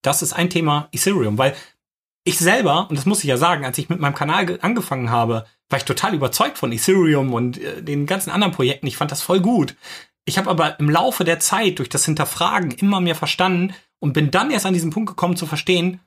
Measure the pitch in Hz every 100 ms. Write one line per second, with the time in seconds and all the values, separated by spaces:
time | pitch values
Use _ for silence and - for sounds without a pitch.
0 | 135 143 156 - 175 175 160 147 147 -
1 | 190 196 107 107 135 - - _ _ _
2 | _ _ - 175 170 233 190 151 190 143
3 | 147 202 143 123 165 160 135 123 147 170
4 | 147 139 147 180 180 175 185 233 - 131
5 | 120 120 113 113 110 _ _ 135 - 139
6 | 208 165 131 - 233 - 131 113 - 190
7 | 165 147 135 117 123 123 135 - 151 143
8 | 143 196 - 185 202 - 131 139 143 -
9 | 147 143 - 185 185 233 139 - - -
10 | - _ - - 202 180 151 - 147 160
11 | 247 - 165 165 - 202 214 185 127 -
12 | - 151 143 - - 214 165 120 202 196
13 | 175 160 - - 185 175 190 - _ _
14 | 147 151 147 180 262 254 196 180 165 202
15 | 208 - 175 180 156 151 - 180 160 185